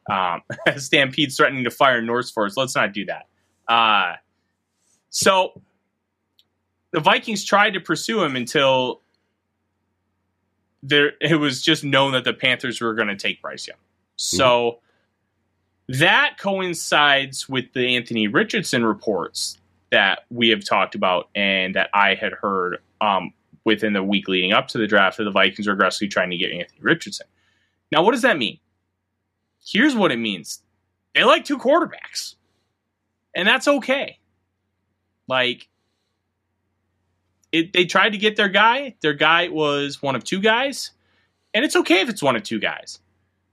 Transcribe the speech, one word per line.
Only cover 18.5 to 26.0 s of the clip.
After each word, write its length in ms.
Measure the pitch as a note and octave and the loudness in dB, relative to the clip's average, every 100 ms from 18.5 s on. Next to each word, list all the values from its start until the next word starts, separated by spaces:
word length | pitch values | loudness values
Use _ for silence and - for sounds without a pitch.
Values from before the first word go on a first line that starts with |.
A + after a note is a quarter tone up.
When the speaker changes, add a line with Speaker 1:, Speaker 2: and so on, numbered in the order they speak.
| A#3 - C3 A2+ | -4 -2 0 0
Speaker 1:
reports 720 | G2+ - F#2+ D#2+ - - - _ _ - | -2 -4 -4 -6 -8 -10 -12 _ _ -2
that 280 | A2+ G2 F#2 - | 2 2 0 -6
we 180 | A#2+ A#2 | -2 0
have 140 | G#2+ | 0
talked 320 | G2+ G#2+ F#2+ G#2+ | 0 0 0 -2
about 340 | G2 F2+ - G2+ | -2 0 -4 -4
and 400 | G2+ F#2+ F#2 G2 | -2 0 -2 -2
that 140 | F#2 | 0
I 220 | G2+ G2+ F#2+ | 2 2 2
had 160 | G#2 | -4
heard, 460 | F#2 G#2 F#2+ F2+ F2+ _ - | -6 -4 -2 -4 -6 _ -4
um, 320 | G#2+ F#2+ F2 - _ _ - | 0 0 -4 -12 _ _ 0
within 260 | G#2+ A2 | 0 0
the 80 | G2+ | 0
week 240 | F#2+ G2 G2 | 0 -2 0
leading 240 | F#2 F#2 | -2 2
up 140 | A2 A2 | 0 0
to 80 | B2+ | -2
the 100 | G#2+ | 2
draft 300 | G#2 F#2+ - | 4 4 0
that 80 | G#2 | -2
the 60 | |
Vikings 360 | G2 G2 G2 G#2 | 2 2 0 -2
are 60 | |
aggressively 340 | G2 F#2+ - | 0 0 0